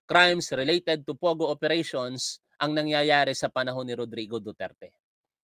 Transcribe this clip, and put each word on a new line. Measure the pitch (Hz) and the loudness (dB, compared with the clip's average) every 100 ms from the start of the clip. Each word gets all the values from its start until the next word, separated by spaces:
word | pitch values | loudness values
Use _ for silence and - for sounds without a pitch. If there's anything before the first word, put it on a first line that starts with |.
crimes | - 175 180 175 - | 2 6 6 4 -2
related | 131 135 175 165 156 139 | -2 0 0 0 -2 -4
to | 135 | -2
Pogo | 175 160 151 | 0 0 -2
operations | 147 156 165 156 139 127 127 - - _ - | 0 0 0 -2 -4 -6 -6 -8 -8 _ -6
ang | 147 151 | -2 0
nangyayari | 151 147 147 143 139 | 0 0 4 4 4
sa | 127 135 | 0 -2
panahon | 131 127 131 123 | -2 -4 -4 -6
ni | 120 | -6
Rodrigo | 117 117 107 113 | -6 -6 -6 -6
Duterte. | 104 - 92 _ 85 _ _ _ _ _ | -8 -10 -10 _ -20 _ _ _ _ _